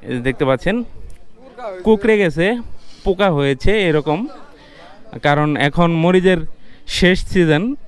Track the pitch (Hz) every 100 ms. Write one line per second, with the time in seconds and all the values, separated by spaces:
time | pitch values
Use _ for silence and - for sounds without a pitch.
0 | - 127 120 131 139 131 - 220 233 -
1 | - - - - - - - 190 202 214
2 | 220 214 190 147 180 240 226 - - -
3 | - 180 196 151 139 135 202 214 185 156
4 | 147 151 262 - - - - - - -
5 | - - 147 147 151 143 139 143 175 165
6 | 165 185 185 180 - - - - - -
7 | 185 185 - 190 170 147 214 285